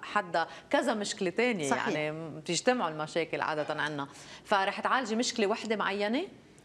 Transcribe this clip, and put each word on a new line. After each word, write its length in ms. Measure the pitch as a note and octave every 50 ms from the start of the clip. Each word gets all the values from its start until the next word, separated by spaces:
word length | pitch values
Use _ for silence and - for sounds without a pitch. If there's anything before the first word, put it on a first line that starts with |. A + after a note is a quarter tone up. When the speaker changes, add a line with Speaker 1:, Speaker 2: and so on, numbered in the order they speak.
Speaker 1:
حدا 460 | - - - G#3 G3 F3 E3 E3+ D#3+ - - - - -
كذا 240 | - D4 - C4+ A#3
مشكلة 360 | G#3 G3+ - - - G3 F#3
تانية، 400 | - - A#3 B3 A3+ F3 D3 C3+
Speaker 2:
صحيح. 180 | C3 B2+ A#2
Speaker 1:
يعني 420 | C#3+ D3+ D3+ D3+ D3+ D#3 D#3+ E3 D#3
بتجتمعوا 600 | - D#3 - - E3+ D#3 - B3+ B3+ B3 F#3 E3
المشاكل 520 | D#3 D3+ D3+ D3+ - E3+ D#3+ D#3+ D#3 D3
عادة 400 | - - D#3 D3+ D3 D#3 D3+ D3+
عنا. 260 | C#3+ D3+ D3+ C#3+ C#3 C#3+ - - - - - - -
فرح 360 | - G#3+ G3 G3 G3 F#3+ A3
تعالجي 360 | G#3 F#3+ A3 B3+ B3+ G3+ A3
مشكلة 320 | A3+ B3 - - A#3 G#3
وحدة 280 | F#3+ A3+ - - G#3+ A3+
معينة؟ 480 | G3+ F3 F3+ G3 G3+ G3+ G#3+ A#3 D4 F#4+ - - - - - - - -